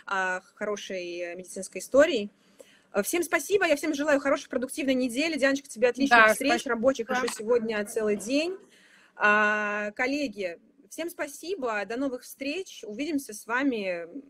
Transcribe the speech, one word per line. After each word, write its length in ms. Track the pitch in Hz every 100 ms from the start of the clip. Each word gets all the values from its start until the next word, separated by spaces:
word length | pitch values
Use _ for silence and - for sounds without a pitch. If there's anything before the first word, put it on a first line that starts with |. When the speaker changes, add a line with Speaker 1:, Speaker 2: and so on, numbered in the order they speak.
| -
Speaker 1:
а, 340 | 196 185 185 - -
хорошей, 640 | 214 208 - 190 175 175
э, 160 | 170 175
медицинской 460 | 180 196 190 185
историей. 500 | - 262 320 247 208 - _ _ - _ _
Э, 100 | 196
всем 200 | 202 349
спасибо, 440 | 320 330 - 392 349
я 80 | 285
всем 160 | 320 277
желаю 240 | 302 277
хорошей, 280 | 277 294 -
продуктивной 460 | 262 262 - 269 254
недели. 420 | 254 233 330 302
Дианочка, 300 | 269 277 -
тебе 200 | 220 240
отличных 300 | 247 277 233
Speaker 2:
Да, 80 | 220
Speaker 1:
встреч, 340 | 214 - 233
Speaker 2:
спасибо. 140 | 247 233
Speaker 1:
рабочих 340 | 254 269 226
еще 160 | 254 247
сегодня 580 | - 220 240 226 214 208
целый 320 | 226 214 208
день. 400 | 202 277 339 381 - _ _ - _ -
А, 760 | 208 208 208 214 208 208 208
коллеги, 640 | 208 254 285 269 202 180 165 _ _ _
всем 200 | - 339
спасибо, 760 | 339 294 - 320 392 247 208 202
до 120 | -
новых 260 | 277 247
встреч, 600 | - - 277 320 381 - 214
увидимся 460 | 208 294 277 277
с 140 | 208 -
вами 600 | 240 285 226 190 175 170 269